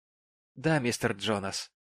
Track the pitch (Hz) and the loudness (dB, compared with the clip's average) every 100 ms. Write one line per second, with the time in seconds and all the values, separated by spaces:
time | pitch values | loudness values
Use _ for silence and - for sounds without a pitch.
0 | _ _ _ _ _ - 147 156 120 - | _ _ _ _ _ -4 2 2 2 0
1 | 117 101 98 104 98 - - _ _ | 0 0 0 0 0 -6 -10 _ _